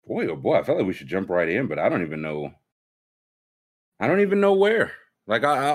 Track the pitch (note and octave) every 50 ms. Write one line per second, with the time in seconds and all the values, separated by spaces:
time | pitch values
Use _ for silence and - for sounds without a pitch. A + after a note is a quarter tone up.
0 | _ - C#3+ A3+ G#3 - D#2+ C#2 - A#2 D#3 - - - D#3 F3+ A2+ F#2 F2+ -
1 | C#2 C2+ F2 F#2+ G2 - F2 F2 E2+ D#2+ F2+ B2 C3 G2+ D2 D2 E2+ B2+ D#3 G2+
2 | E2+ D2 D#2 D#2 D#2 D#2 D2+ D2+ D2 C#2+ - _ _ _ _ _ _ _ _ _
3 | _ _ _ _ _ _ _ _ _ _ _ _ _ _ _ _ _ _ _ -
4 | F#3 C3 F3+ G3+ G3+ F#3 G3+ G3+ G3 G3+ G3 F#3+ G3+ G#3 A3+ G#3+ A2 - - -
5 | _ _ _ _ _ G2+ A2 A#2 C#3 C#3+ D3 C3 C#3 C#3+